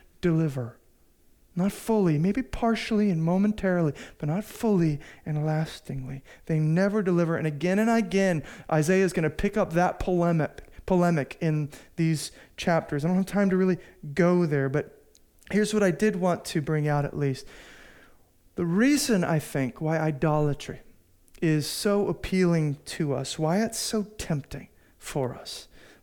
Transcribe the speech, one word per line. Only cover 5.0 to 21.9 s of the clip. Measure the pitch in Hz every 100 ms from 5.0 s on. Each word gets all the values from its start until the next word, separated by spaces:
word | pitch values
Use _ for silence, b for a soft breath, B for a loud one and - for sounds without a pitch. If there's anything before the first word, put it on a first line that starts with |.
| B B -
and | 151 156
lastingly. | 156 160 - - 139 131 135 B B -
They | 156
never | 156 165 196 214
deliver. | 185 175 165 165
And | 160
again | 143 175 196
and | 226
again, | 233 185 190 190 160 B B B
Isaiah | 156 151 185
is | 185
gonna | 180 156
pick | - 202 214
up | 180
that | 165 180 -
polemic, | - 180 170 165 147 - - B -
polemic | 180 175 160 131 -
in | 165 151 147 B B -
these | 165 151 - B B -
chapters. | - 165 156 147
I | 160
don't | 185
have | 185
time | 196 196
to | 185
really | 185 175 B B 151
go | 143 175 180 170
there, | 147 135
but | 147 - - _ _ _ _ -
here's | 202 214
what | 214
I | 196
did | 165 214 180
want | 180 170 -
to | 165
bring | 147 156 147
out | 147
at | 143 -
least. | 143 127 - B B B B B B B _ _ _
The | - 175
reason, | 185 262 294 - 196
I | 151 156
think, | - 143 127 -
why | 156 160
idolatry | 156 139 156 151 147 139 - 151 - - _ _ _ -
is | 165 151 143
so | - 208